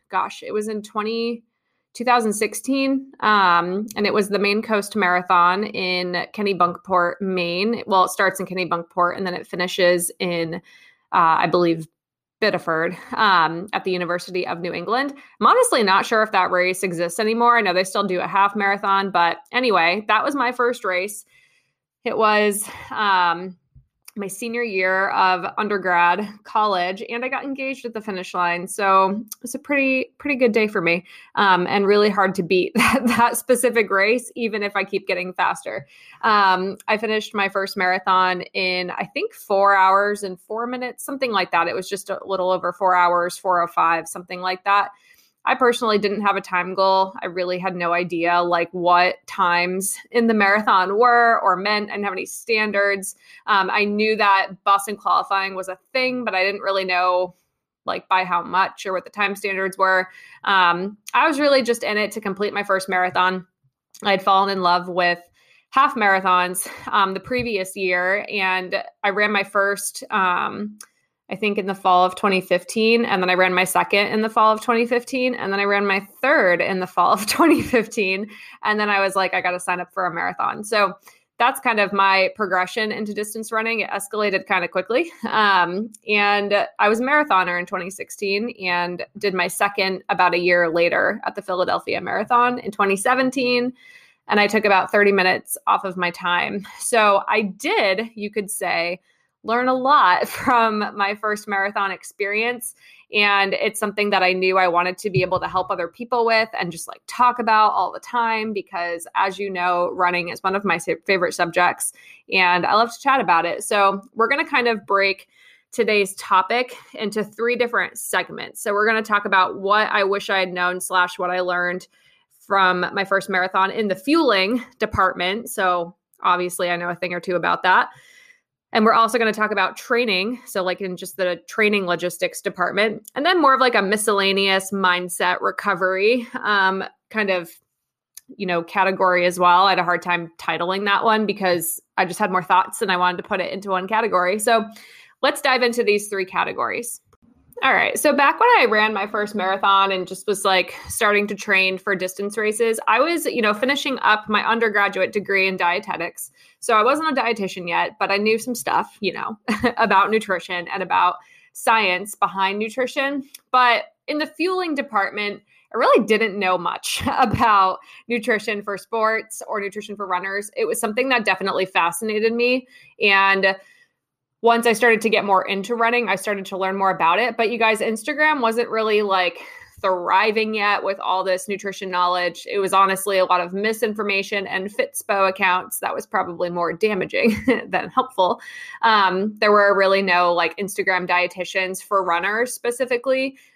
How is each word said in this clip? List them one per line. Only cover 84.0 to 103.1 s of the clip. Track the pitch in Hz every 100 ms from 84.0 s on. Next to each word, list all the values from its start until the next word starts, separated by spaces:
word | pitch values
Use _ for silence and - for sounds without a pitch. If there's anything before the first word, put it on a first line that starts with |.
| - 214 208 190 190
kinda | 190 175
quickly, | 190 185 240 339 - 233
um, | 220 208 190 170 180 220 - -
and | 208 202 202 202 202 - -
I | 208
was | 226
a |
marathoner | 254 302 294 190 180 175
in | 175
twenty | 190 180
sixteen | - - - 196 202 233 -
and | 185 175 175 175 - 202
did | 208
my | 185 180
second | - 202 202 190 190 -
about | 180 180
a | 175
year | 175 175 170
later | 165 170 - 185 214
at | -
the | -
Philadelphia | 202 185 180 170 - -
Marathon | - 196 214 240 247 247
in | -
twenty | 208 196 196
seventeen, | 247 254 262 269 247 247 247 247 - - _ _ -
and | 208
I | 208
took | 220
about | 202 190 -
thirty | 208 202
minutes | 196 185 185 - - -
off | 196
of | 190 180
my | 175
time. | 170 180 175 - 202 196 -
So | - 233 214 196 -
I | 214
did, | 208 - 302 427 214 190 226
you | 220 208
could | 214 196
say, | - 180 170 170 180 _ _ _ _ 208
learn | 233 254
a |
lot | 262 262 294 190 180 208
<laughs> |
from | - - 247 226 214 208 208
my | 196
first | 208 214 208 214
marathon | 202 196 208 196
experience. | 185 - - 202 208 233 240 - - - - _